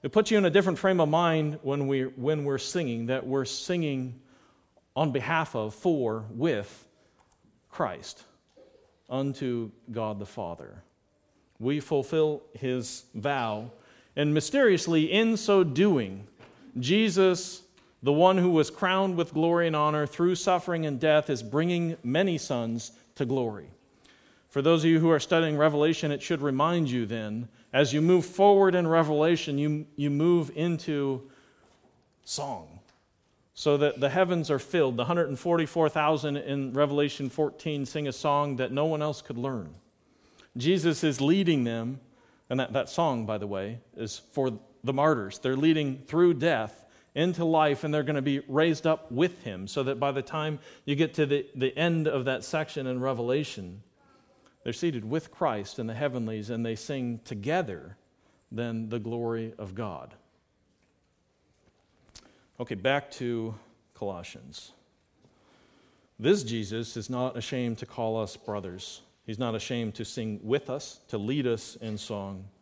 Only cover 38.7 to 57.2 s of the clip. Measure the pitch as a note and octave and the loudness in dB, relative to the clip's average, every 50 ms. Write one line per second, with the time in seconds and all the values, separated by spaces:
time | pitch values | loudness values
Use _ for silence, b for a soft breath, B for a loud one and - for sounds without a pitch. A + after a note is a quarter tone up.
38.7 | B2+ C#3 D3+ D#3+ D#3+ D3+ D3+ D3+ D3 - - - C3 A#2 B2 C3+ C3 A#2 F2+ D2+ | 0 0 0 0 0 0 -2 -4 -4 -6 -10 -12 -8 -6 -6 -4 -4 -6 -8 -10
39.7 | D2+ F2+ _ _ _ _ b b b b b b b b b b b B2 A#2+ D3+ | -14 -20 _ _ _ _ b b b b b b b b b b b -4 2 2
40.7 | F#3+ F#3 D3+ E3+ D#3 - - D#3 C#3 B2 C#3 C#3+ E3+ G3 F#3+ F3 E3 C#3+ B2 A#2 | 2 4 4 2 0 2 2 0 0 2 2 4 4 4 4 2 2 2 2 0
41.7 | A2+ A#2 A2+ A#2+ C3+ C3 - _ b b b b b b b b B2 C3 C3 - | -2 -4 -4 -6 -8 -10 -14 _ b b b b b b b b -2 -2 -2 -2
42.7 | A2 C3+ B2 - - - E3+ D#3 C3 A#2 A2 G#2 G#2+ G#2 G2+ G2+ G2+ F#2+ F#2+ G2+ | -2 -4 -4 -2 -2 0 0 0 0 -2 -2 -4 -4 -6 -6 -6 -6 -6 -6 -8
43.7 | A2+ A#2+ _ _ _ - A2+ G#2+ - - - _ - C#3+ C3+ B2+ A2+ G#2 - _ | -10 -12 _ _ _ -10 -10 -10 -10 -12 -16 _ -4 -2 -2 -2 -2 -6 -14 _
44.7 | _ _ - A#2 A#2 C3+ C#3+ D#3 D#3 A#2+ G2+ F#2+ - - - B2+ C3 C3+ D3 D#3+ | _ _ -6 -4 0 2 4 4 2 2 -2 -8 -10 -6 -4 -2 0 2 4 4
45.7 | D#3+ D#3 D3+ C#3 C3 C3+ C3 - - E3 F3 F3 E3+ C3 C3 E3+ D#3 A#2 A2 G#2 | 4 4 2 -2 -4 -8 -10 -4 2 4 4 4 4 4 2 0 0 0 -2 -6
46.7 | - - - b b b b b b C#3+ D#3 F#3 F3 E3+ E3+ D#3+ D#3+ D#3+ D#3 D3+ | -10 -16 -20 b b b b b b 0 0 0 0 0 0 2 4 4 4 4
47.7 | C#3+ C3+ - D3+ D3 D3+ C#3+ C3 D3+ C#3+ C3 C#3+ C#3 C#3 - - C3+ D3 D#3 E3+ | 2 0 -2 -2 0 0 0 0 -2 -2 0 0 -2 -2 -4 -2 2 2 4 4
48.7 | D#3+ D3+ - E3 D#3+ D#3 - - A#2 B2 E3 F3+ F3 - - A#2 G2 F#2 F#2+ G2 | 2 2 2 2 2 2 -2 -8 0 0 0 0 0 -6 -10 -10 -8 -8 -10 -6
49.7 | - D3 C3+ B2+ C#3 A#2 C#3 C#3 C3+ C#3 C3 - - D#3 D3+ D#3 D3+ C#3+ B B | -4 -2 -2 -2 -2 0 -2 -2 0 -2 -6 -4 -4 -4 -4 -4 -6 -6 B B
50.7 | B B B - C#3+ C#3 E3 D#3 - - D#3 C3+ C#3+ C#3+ C3 - - C3 B2+ C3 | B B B -4 0 0 0 0 2 -2 0 2 2 -2 -2 -4 -6 -2 -2 -2
51.7 | - - D#3+ E3+ E3 E3 D#3 D3+ - C#3 B2 C3+ C3 - - - - D#3 D#3 D3+ | 0 0 0 0 2 0 0 0 0 0 -2 -2 -4 -4 -4 -4 -4 -4 -4 -4
52.7 | - D3 C3+ C3 B2+ B2+ B2+ C3+ C3 A#2 A#2 A#2+ C3 C#3+ D3+ - - - F#2+ F2+ | -6 -8 -6 -4 -4 -4 -2 -2 -2 -2 -2 0 0 0 -2 -4 -8 -12 -12 -14
53.7 | F2+ G2+ - _ _ b b b b b b b b b b b b b _ A#2+ | -14 -16 -20 _ _ b b b b b b b b b b b b b _ -8
54.7 | A#2 - - E3+ D3+ A#2+ G#2 G#2+ C3 D#3+ D3+ - - - F3+ D3+ A2+ G#2+ G2+ G2 | -6 -2 -2 -2 -2 -4 -6 -4 -4 -6 -6 -8 -6 -2 -2 -2 -2 -2 -6 -8
55.7 | - - A#2 A2+ A2+ A#2 D3 C#3+ B2 B2+ A#2 A2 A2 A2 G#2 G#2 A#2+ A2+ A#2 A2+ | -8 -8 -8 -6 -4 -4 -4 -4 -2 -4 -6 -4 -6 -8 -6 -6 -6 -4 -4 -4
56.7 | A2+ G#2+ - - D3 C3+ B2+ A#2+ A#2+ A2+ | -6 -8 -8 -8 -6 -6 -4 -6 -6 -8